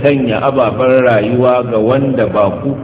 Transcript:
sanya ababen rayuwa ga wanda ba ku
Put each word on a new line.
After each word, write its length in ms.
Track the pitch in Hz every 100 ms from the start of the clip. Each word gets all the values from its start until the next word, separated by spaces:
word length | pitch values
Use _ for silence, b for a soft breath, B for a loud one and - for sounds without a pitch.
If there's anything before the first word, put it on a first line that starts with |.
sanya 400 | 139 139 123 107
ababen 640 | 139 131 110 107 127 131 123
rayuwa 560 | 110 110 123 123 123
ga 140 | 120 110
wanda 460 | 110 135 139 123 101
ba 320 | 104 101 -
ku 160 | 139 135